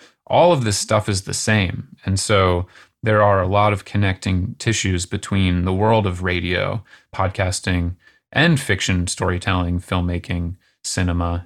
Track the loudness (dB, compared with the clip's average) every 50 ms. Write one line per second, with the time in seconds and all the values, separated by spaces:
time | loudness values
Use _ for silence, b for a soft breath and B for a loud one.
0 | b b b b _ 0 2 4 4 4 4 2 0 0 -2 -2 -2 0 0 0
1 | 0 0 -2 -4 -4 -6 -8 -4 0 2 2 2 2 0 -2 -8 -10 -14 -18 _
2 | -4 -2 -2 -2 0 2 2 4 4 4 2 0 -2 B B B B B B -6
3 | -2 0 2 4 4 4 4 2 2 2 2 2 2 2 2 -2 -6 -4 -2 0
4 | 0 0 0 -2 -2 -2 0 0 -2 -4 -6 -4 -2 -2 -2 0 0 -2 -2 -2
5 | -4 -4 -8 -8 -4 -2 0 2 2 2 2 2 0 0 0 2 2 4 4 4
6 | 2 0 -2 -2 -2 -2 -2 -2 -2 -2 -2 -2 -2 -2 -4 -8 b b b b
7 | b b -4 -2 -2 -2 -2 -2 -2 -2 -2 -4 -2 -2 0 0 -2 -2 -6 b
8 | b b b b b b -2 2 2 4 2 2 0 -2 -2 -2 0 -2 0 0
9 | 0 -4 -4 -4 -2 -2 -2 -2 -2 0 0 0 0 0 -2 -4 -4 -2 -2 -2
10 | -2 -2 -4 -4 -4 -6 -6 -4 -4 -6 -8 _ _ _ _ _ -10 -6 -4 -2
11 | 0 0 0 0 0 -2 -2 -4 -6